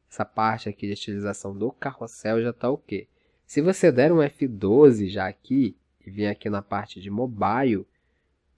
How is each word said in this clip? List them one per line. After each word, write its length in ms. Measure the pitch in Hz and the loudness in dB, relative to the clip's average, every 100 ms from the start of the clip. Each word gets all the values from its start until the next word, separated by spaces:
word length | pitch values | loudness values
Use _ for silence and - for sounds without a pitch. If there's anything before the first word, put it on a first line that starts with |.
| _ | _
essa 140 | - | -10
parte 440 | 107 - 110 113 107 | -8 -2 -2 -2 -8
aqui 200 | 101 101 | -10 -8
de 60 | |
estilização 600 | 101 - 101 101 98 98 98 | -8 -8 -6 -6 -8 -10 -6
do 140 | 117 | -6
carrossel 720 | - 139 - 117 - - 113 | -6 -12 -10 -14 -10 -4 -2
já 100 | 120 | -2
tá 160 | 117 120 | -4 -4
ok. 380 | 147 - 98 - _ _ _ _ | -6 -6 -12 -12 _ _ _ _
Se 140 | 147 | -2
você 320 | 165 190 175 | 0 2 4
der 180 | 123 147 | 4 4
um 100 | 165 | 4
F 280 | 143 - 135 | 2 -2 -6
doze 600 | 101 98 123 147 110 95 | -2 2 8 8 8 0
já 200 | 101 95 | -4 -6
aqui, 480 | - - 135 117 - _ _ - | -8 -4 0 0 -4 _ _ -14
e 40 | |
vir 180 | 101 104 | -4 -4
aqui 200 | 101 110 | -4 -6
na 140 | 101 | -6
parte 380 | - 101 101 95 | -6 -8 -8 -12
de 100 | 98 | -8
mobile, 760 | 104 131 107 98 117 135 98 - _ _ _ _ _ _ | -6 -6 -2 -2 0 2 0 -4 _ _ _ _ _ _